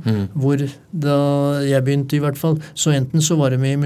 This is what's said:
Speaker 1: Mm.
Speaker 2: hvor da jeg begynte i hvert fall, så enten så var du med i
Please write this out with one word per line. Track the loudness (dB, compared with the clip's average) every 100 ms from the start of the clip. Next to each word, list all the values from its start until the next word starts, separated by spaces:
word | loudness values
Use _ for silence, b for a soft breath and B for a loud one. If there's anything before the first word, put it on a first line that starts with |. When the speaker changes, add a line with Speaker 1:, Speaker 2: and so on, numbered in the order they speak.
| 0
Speaker 1:
Mm. | -2 -2
Speaker 2:
hvor | -2 0 0 -2 -8 -10
da | -4 0 2 2 2 0 0
jeg | 0 2
begynte | 2 0 0 -2
i |
hvert | -2 -2
fall, | -2 -2 B
så | B 0 2
enten | 0 0
så | 2 2
var | 2
du | 2
med | 0
i | 0